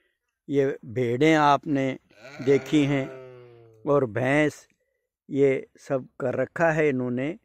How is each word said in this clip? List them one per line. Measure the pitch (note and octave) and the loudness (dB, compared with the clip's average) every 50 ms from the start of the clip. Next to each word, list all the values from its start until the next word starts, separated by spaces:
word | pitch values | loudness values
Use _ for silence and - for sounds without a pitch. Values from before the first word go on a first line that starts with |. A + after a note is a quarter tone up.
| _ _ _ _ _ _ _ _ _ - | _ _ _ _ _ _ _ _ _ -4
ये | C#3+ C#3 C#3 C#3 C#3+ - - | 0 0 0 0 -2 -6 -10
भेड़ें | C#3 G#2+ A#2+ B2+ A#2 A#2+ B2 D3 D#3+ D#3+ | -10 -6 -4 -2 -2 0 2 4 4 4
आपने | D#3 D3+ D3 C#3+ C#3 - E3 D3 C#3 C3+ C3 C3 - - _ _ - A2+ C3 C#3+ - C3+ | 4 4 4 4 2 0 -2 -2 -2 -2 -2 -4 -8 -12 _ _ -20 -20 -20 -16 -4 0
देखी | B2+ C#3+ C#3 - - - D3+ C#3+ | 2 2 2 2 0 2 2 2
हैं | C#3 D3 C#3 C3+ C3+ - - - - - - - - - - - - - _ - | 2 0 -2 -4 -6 -10 -16 -18 -20 -20 -20 -20 -20 -20 -20 -20 -20 -20 _ -4
और | - C#3+ C#3+ C3+ | 0 0 0 0
भैंस, | A#2 G2+ A#2 B2+ B2+ C#3 D3 D3+ D3 - - - _ _ _ _ _ _ _ _ _ _ _ _ - | 0 -2 -4 -2 0 2 2 0 0 -2 -6 -14 _ _ _ _ _ _ _ _ _ _ _ _ -6
ये | D3+ C3+ C#3 C#3 C3+ - - - _ _ | 0 2 2 2 2 0 -4 -12 _ _
सब | - - C#3+ C3 C3 - _ - | -8 -6 -6 -6 -6 -10 _ -6
कर | C#3 B2 A#2 | -6 -4 -2
रखा | A#2+ C3 - - - E3+ E3 | -4 -4 -6 -2 0 0 0
है | D#3 D#3+ D#3 D3+ | 2 2 2 0
इन्होंने | C3+ B2+ B2 B2 B2 B2 C3 D3 F3+ A#3 _ | 0 0 -2 -4 -4 -4 -6 -6 -8 -10 _